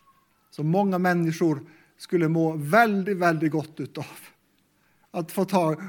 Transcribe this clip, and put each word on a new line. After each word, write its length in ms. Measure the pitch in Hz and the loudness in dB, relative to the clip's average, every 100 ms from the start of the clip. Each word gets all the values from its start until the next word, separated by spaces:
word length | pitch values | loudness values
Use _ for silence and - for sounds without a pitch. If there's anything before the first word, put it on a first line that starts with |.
| _ _ _ _ _ | _ _ _ _ _
Så 100 | - | -4
många 340 | 156 185 202 180 | 0 2 2 2
människor 720 | 180 175 165 160 170 139 - - _ _ | 2 2 0 0 0 0 -6 -20 _ _
skulle 300 | - 180 156 | -4 0 2
må 280 | 165 160 160 | 2 0 -2
väldigt, 640 | 147 214 226 196 190 185 | 0 2 4 2 -2 0
väldigt 340 | 175 160 156 | 0 2 0
gott 280 | 156 143 - | -2 -4 -10
utav 260 | 123 156 - - - _ _ _ _ _ _ _ _ | -10 -10 -14 -16 -20 _ _ _ _ _ _ _ _
att 200 | 185 165 | -10 -6
få 140 | 202 180 | -4 0
ta 300 | 190 160 156 | 2 2 -2